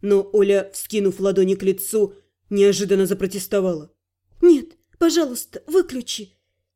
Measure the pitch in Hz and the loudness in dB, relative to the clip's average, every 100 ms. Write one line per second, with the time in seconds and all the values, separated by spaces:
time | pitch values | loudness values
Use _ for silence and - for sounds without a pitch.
0 | 202 202 196 214 196 196 190 - - 214 | 2 0 2 2 4 2 0 -12 -6 -2
1 | 196 185 190 185 185 196 190 190 - 220 | -2 0 -2 0 0 0 -2 -2 -2 -2
2 | 196 - _ _ _ 202 202 196 196 196 | -2 -4 _ _ _ 2 2 2 0 0
3 | 190 196 185 196 185 202 185 165 151 _ | 0 -2 -6 -8 -4 -2 -2 -4 -10 _
4 | _ _ _ _ 349 302 - _ _ _ | _ _ _ _ 4 4 0 _ _ _
5 | 330 311 302 240 - - - 339 349 254 | 0 0 -2 -6 -14 -18 -2 -2 -2 -6
6 | 233 - 196 _ _ _ _ | -10 -12 -14 _ _ _ _